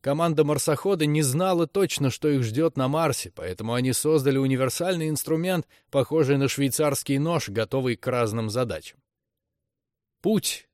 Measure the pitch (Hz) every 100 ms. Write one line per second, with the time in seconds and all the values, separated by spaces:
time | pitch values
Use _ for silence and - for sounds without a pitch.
0 | 139 147 170 156 147 143 - 143 196 190
1 | 151 151 143 139 185 175 165 196 190 -
2 | 139 - 156 143 113 117 165 139 131 151
3 | 160 120 - - 87 92 107 120 127 123
4 | 147 156 131 135 135 131 131 - 175 175
5 | 156 147 - 160 180 180 - _ _ 139
6 | 127 160 135 143 139 - 139 - 151 131
7 | - 139 156 165 - 104 110 135 127 113
8 | 131 123 113 113 110 110 120 80 - _
9 | _ _ _ _ _ _ _ _ _ _
10 | _ _ 196 214 - - _